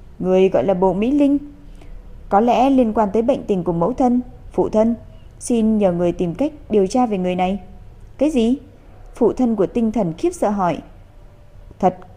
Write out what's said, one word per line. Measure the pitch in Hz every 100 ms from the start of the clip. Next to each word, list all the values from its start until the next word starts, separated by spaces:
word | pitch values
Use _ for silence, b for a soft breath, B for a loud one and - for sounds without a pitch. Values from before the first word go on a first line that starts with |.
| - -
"Người | 180 185 190
gọi | 190
là | 135
Bộ | 185 190
Mỹ | 180 226
Linh." | 285 285 285 - - b b b b b - -
"Có | 196
lẽ | 240 214 262
liên | 269 226
quan | 214 208
tới | 214
bệnh | 240 254
tình | - 190
của | 175
mẫu | 170 170
thân, | 254 254 247 - - -
phụ | - 175
thân, | 214 226 233 b b b -
xin | - 233 220 220
nhờ | 196
người | 175 175
tìm | 175 180 165
cách | 294 - -
điều | 214 190
tra | 269 247
về | 202
người | 180 180
này." | 185 196 - - - - - -
"Cái | 294
gì?" | 294 220 277 - b b b b -
Phụ | 220
thân | - 247 214
của | 180
Tinh | 240 226
Thần | 233 175
khiếp | 165 349
sợ | 359 214
hỏi. | 208 180 - - - - - - - - - - -
"Thật | 185 - -